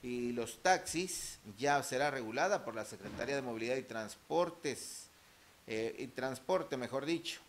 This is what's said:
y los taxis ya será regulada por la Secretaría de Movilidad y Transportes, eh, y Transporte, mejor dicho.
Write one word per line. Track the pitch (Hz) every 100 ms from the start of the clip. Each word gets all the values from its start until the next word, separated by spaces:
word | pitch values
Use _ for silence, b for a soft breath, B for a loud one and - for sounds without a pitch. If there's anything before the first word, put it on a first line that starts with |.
y | 123 123 120
los | 120 110 -
taxis | 185 185 - 160 185 - - - 107 101
ya | 139 143
será | 127 127 147
regulada | 135 110 123 180 196
por | -
la | 110 104
Secretaría | 101 104 107 127 139
de |
Movilidad | 127 113 113 143
y |
Transportes, | - 113 107 - - 160 175 170 147 117 - - - B B B B B -
eh, | 110 113 -
y | 127
Transporte, | - 131 131 - 185 151 135
mejor | 117 131
dicho. | 143 165 - -